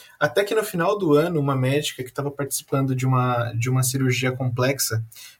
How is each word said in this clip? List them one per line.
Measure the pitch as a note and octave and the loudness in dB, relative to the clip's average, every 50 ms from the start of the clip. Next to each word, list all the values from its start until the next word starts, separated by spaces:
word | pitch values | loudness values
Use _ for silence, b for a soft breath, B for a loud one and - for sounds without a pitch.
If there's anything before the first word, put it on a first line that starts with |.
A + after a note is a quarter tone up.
| B B B B | B B B B
até | C#3+ D3 - G3 G3+ | -2 2 2 2 2
que | G3+ A3+ | 2 0
no | A3 G#3 | 0 0
final | - - F3 E3 F#3 G#3+ G#3 | 0 -2 0 0 0 0 2
do | F#3+ D#3+ D3 | 2 4 4
ano, | D3 D#3+ F3+ F3 D3+ | 4 4 2 0 0
uma | C#3 C#3 C3+ | 0 0 0
médica | C3 B2+ B2+ C#3 D3 D3+ - - - B2+ | 2 2 2 2 0 0 -2 -6 -8 -10
que | B2+ | -8
tava | - - C#3 C#3+ | -6 -6 -6 -4
participando | C#3 - C#3 C3+ - - - - - C3+ C3+ C3 C3 | -4 -6 -6 -6 -6 -8 -4 -2 0 0 0 0 0
de | B2+ B2+ | 0 2
uma, | C3 B2+ B2+ B2 B2 B2 A#2+ A#2 A2+ A2+ | 2 2 2 2 2 0 0 -2 -2 -4
de | A#2 A#2 B2+ | -2 -2 0
uma | B2+ C3 B2+ | 2 2 2
cirurgia | - - C3 C3 B2+ A#2+ - C3 B2+ B2+ | 0 0 0 0 0 0 0 0 -2 -2
complexa, | - C3+ B2 A#2 B2 B2 B2+ C#3 C3+ - - A2+ A2 A2+ A2+ B B B B B B | -2 -4 -2 -2 0 0 0 0 -2 -2 -2 -2 -4 -4 -6 B B B B B B